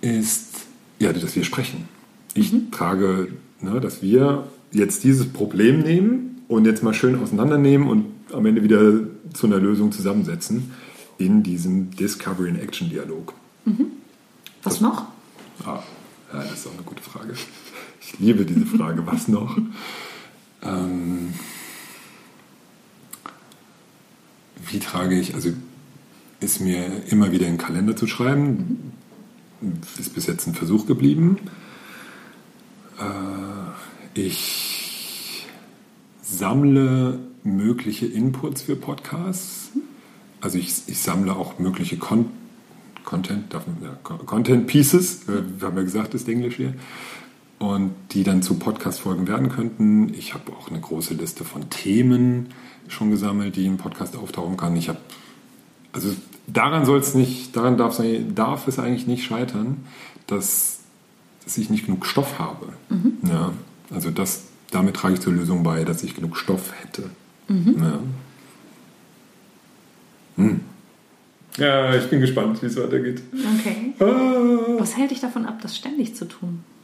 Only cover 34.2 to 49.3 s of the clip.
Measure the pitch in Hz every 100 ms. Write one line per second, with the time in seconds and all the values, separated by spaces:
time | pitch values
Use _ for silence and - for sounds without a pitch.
34.2 | 185 165 - - - - - - - -
35.2 | - - - - - - - _ _ -
36.2 | - - 98 127 143 135 135 131 127 131
37.2 | - - 104 95 107 120 107 104 123 104
38.2 | 127 131 151 135 - 139 - 143 - 160
39.2 | 185 185 - - - 262 - - - -
40.2 | - - 98 90 90 - - 92 - 87
41.2 | 95 92 - - 90 92 85 85 - 113
42.2 | 117 - - - - - - - - -
43.2 | - 104 - 80 - 82 - 69 - 82
44.2 | - 107 120 131 - 147 139 180 180 -
45.2 | - 101 90 92 98 92 92 104 107 123
46.2 | - 117 120 120 131 131 - - - -
47.2 | - - _ _ 104 101 98 92 - 98
48.2 | 95 92 90 85 - 107 95 92 98 90
49.2 | 92